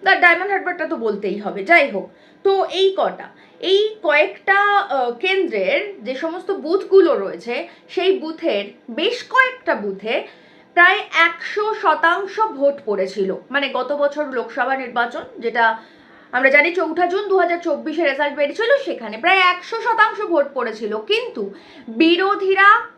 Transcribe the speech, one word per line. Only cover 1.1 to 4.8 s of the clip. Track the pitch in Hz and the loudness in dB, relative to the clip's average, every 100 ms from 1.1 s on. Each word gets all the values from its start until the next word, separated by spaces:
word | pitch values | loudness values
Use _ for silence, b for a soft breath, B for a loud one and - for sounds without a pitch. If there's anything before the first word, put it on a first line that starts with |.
| 202 208 202 208 | -4 -4 -6 -6
হবে, | 202 196 | -8 2
যাই | 339 277 | 4 4
হোক। | 202 - b b b 392 | -2 -10 b b b 0
তো | 392 349 339 | 2 0 0
এই | 392 381 | 0 2
কটা, | 185 180 - b b b | -4 -4 -16 b b b
এই | 330 381 427 427 - | 0 2 2 -2 0
কয়েকটা, | 294 381 - - 392 415 403 | 2 2 -2 0 2 4 2